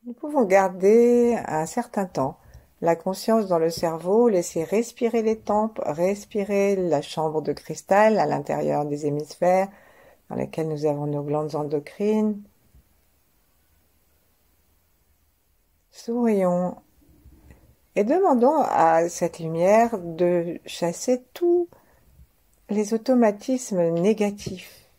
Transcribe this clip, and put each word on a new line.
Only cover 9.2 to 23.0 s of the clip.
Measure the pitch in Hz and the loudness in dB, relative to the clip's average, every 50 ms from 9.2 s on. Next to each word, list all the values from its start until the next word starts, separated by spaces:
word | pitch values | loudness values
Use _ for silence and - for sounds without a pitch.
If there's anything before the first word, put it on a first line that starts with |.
| 151 - - - 180 175 180 190 190 196 - - _ _ _ _ _ - _ _ _ _ | -6 -10 -6 -2 2 2 2 2 0 -2 -6 -20 _ _ _ _ _ -20 _ _ _ _
dans | - | -6
lesquels | - - - - - 160 | -6 -6 -6 -6 -6 -6
nous | 160 156 147 147 | -4 -4 -2 -2
avons | 156 143 147 147 | -2 -2 0 -2
nos | 147 147 147 143 | -4 -4 -4 -4
glandes | 143 147 151 156 151 147 | -2 -2 -2 -4 -4 -4
endocrines. | 147 151 143 151 147 143 - - - 202 208 214 214 214 214 208 202 208 _ _ _ _ _ _ - _ _ _ _ _ _ _ _ _ _ _ _ _ _ _ _ _ _ _ _ _ _ _ _ _ _ _ _ _ _ _ _ _ _ _ _ _ _ _ _ _ _ _ _ _ _ _ _ _ _ _ _ _ _ _ _ _ _ _ _ _ _ | -6 -4 -2 -4 -4 -4 -6 -8 -4 -2 0 0 2 0 0 -2 -4 -10 _ _ _ _ _ _ -20 _ _ _ _ _ _ _ _ _ _ _ _ _ _ _ _ _ _ _ _ _ _ _ _ _ _ _ _ _ _ _ _ _ _ _ _ _ _ _ _ _ _ _ _ _ _ _ _ _ _ _ _ _ _ _ _ _ _ _ _ _ _
Sourions | _ - - - 233 247 240 226 214 196 190 180 175 175 180 180 - - _ _ _ _ _ _ _ _ _ - - _ _ - - _ _ _ _ _ _ _ _ | _ -16 -10 -6 -4 0 0 2 2 2 2 2 0 0 -2 -4 -6 -10 _ _ _ _ _ _ _ _ _ -20 -20 _ _ -20 -20 _ _ _ _ _ _ _ _
et | - 208 | -2 0
demandons | 214 294 359 392 359 277 240 240 262 311 302 | 0 2 2 4 2 4 4 4 4 4 2
à | 240 - - - 160 165 165 165 170 175 | 0 0 2 4 4 4 4 4 2 0
cette | - - 180 170 165 - | -2 -4 -4 -4 -4 -6
lumière | 165 160 160 165 175 190 208 220 233 240 226 | -8 -6 -2 0 2 4 6 4 4 2 0
de | 196 175 170 165 160 180 175 180 175 170 175 165 - _ | -8 -8 -10 -2 0 0 2 2 0 -2 -4 -8 -12 _
chasser | - - - - 170 175 - - - 254 247 254 _ _ | -16 -8 -4 -4 -4 -4 -4 -2 -2 -2 -2 -2 _ _
tous | - 349 349 349 359 349 339 - _ _ _ _ _ _ _ _ _ - _ _ _ _ _ _ _ _ - | -2 2 2 2 2 2 -2 -8 _ _ _ _ _ _ _ _ _ -20 _ _ _ _ _ _ _ _ -4
les | 208 208 208 208 226 | -2 -2 -2 -2 -2
automatismes | 220 | -4